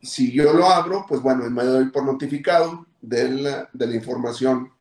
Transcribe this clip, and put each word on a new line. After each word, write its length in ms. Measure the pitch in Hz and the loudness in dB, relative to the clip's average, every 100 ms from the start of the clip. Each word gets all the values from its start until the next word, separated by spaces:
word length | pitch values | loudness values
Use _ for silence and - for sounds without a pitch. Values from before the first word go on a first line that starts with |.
Si 300 | - - 123 | -12 -2 0
yo 220 | 120 147 | 4 4
lo 140 | 160 185 | 6 6
abro, 380 | 175 170 190 190 | 4 2 -4 -4
pues 140 | 135 | -2
bueno, 280 | 131 131 117 | 0 0 -2
me 140 | 120 | -2
doy 220 | 127 131 131 | 2 2 2
por 140 | 143 135 | 0 -2
notificado 800 | 135 139 143 160 170 165 170 - _ | -4 -4 -4 0 0 0 -4 -18 _
de 280 | 117 120 127 | -4 -2 0
la, 400 | 135 143 139 - | -2 -4 -6 -12
de 140 | 123 120 | -6 -4
la 80 | 117 | -4
información 760 | 120 123 120 117 127 127 127 _ | -6 -6 -6 -2 -2 -2 -4 _